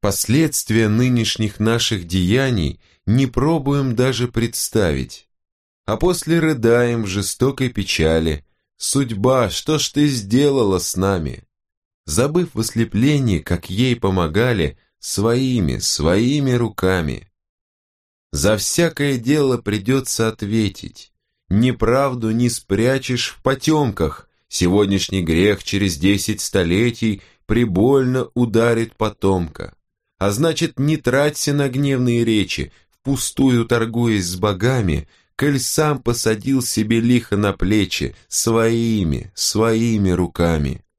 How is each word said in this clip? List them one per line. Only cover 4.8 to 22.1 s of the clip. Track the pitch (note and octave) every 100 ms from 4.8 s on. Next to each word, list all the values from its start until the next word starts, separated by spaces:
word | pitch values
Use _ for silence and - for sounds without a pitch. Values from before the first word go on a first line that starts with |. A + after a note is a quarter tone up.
| F#2 C#2 B1 - _ _ _ _ _ _ -
А | A2
после | F3 F3 - E3
рыдаем | D#3+ D3+ A2+ A#2+ A#2+ A#2+
в | G#2
жестокой | F#2+ G2 - C3 C3+ C3
печали: | - G#2 - D#2+ D#2+ D#2+ D2 _ _ _ _
«Судьба, | - C#3+ C3 G#2 A#2 C3 A2
что | - - D#3
ж | -
ты | D3 D3
сделала | B2+ G2 A#2+ C#3+ C#3 G#2+ F#2
с | - -
нами?» | F#2+ F#2+ D2 - _ _ _ _ _ _
Забыв | - D#2 C3+ E3 F3
в | -
ослеплении, | A2 A2+ A2+ G2+ C3 D3 B2+ F2
как | - E2+ -
ей | F#2+ B2+
помогали, | A#2+ G2 F#2+ E2 E2+ B2 A2 D2+ - _ _
своими, | - - G#2+ A#2+ C3 B2 E2 A#1+
своими | - - D2+ F#2+ A#2+ D3 C3+
руками. | B2 A2+ - F#2 F#2 D#2 A#1+ - _ _ _ _ _ _ _ _ _ _
За | C#2+ D#2+ G#2+
всякое | - - E3+ - C#3+ C3
дело | A2+ D3+ C#3 B2
придётся | G2 G#2 G2 C3+ C3 - A2+
ответить. | A2 G2+ A2+ G#2 - - - - _ _ _ _
Неправду | G2+ B2+ - A2 B2+ C#3